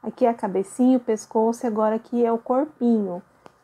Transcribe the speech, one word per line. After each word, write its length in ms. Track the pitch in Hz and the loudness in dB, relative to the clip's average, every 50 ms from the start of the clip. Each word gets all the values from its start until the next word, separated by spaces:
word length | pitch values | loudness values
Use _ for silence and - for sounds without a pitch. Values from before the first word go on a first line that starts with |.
| - | -12
aqui 240 | 220 - - 254 | -12 -2 2 2
é 20 | 233 | 2
a 60 | 233 | 2
cabecinha, 640 | 233 - 208 185 190 196 - - - 247 254 262 254 | 0 -6 -4 -4 -4 -4 -4 -2 2 4 4 4 2
o 20 | |
pescoço, 640 | 240 - 220 214 - _ - 226 220 226 233 233 - | 2 -2 -4 -4 -4 _ -2 0 0 0 0 -2 -4
e 20 | |
agora 300 | 240 214 208 214 214 220 | -4 -2 0 0 0 0
aqui 280 | 226 226 - - 240 240 | -2 -6 -4 -2 0 0
é 60 | 226 | 0
o 80 | 226 226 | 0 -2
corpinho. 840 | 233 - 254 254 285 302 - _ 247 240 233 220 208 190 175 180 - _ _ _ _ - _ _ | -2 -2 -2 -2 -2 -2 -6 _ 0 2 2 2 0 -4 -6 -10 -12 _ _ _ _ -20 _ _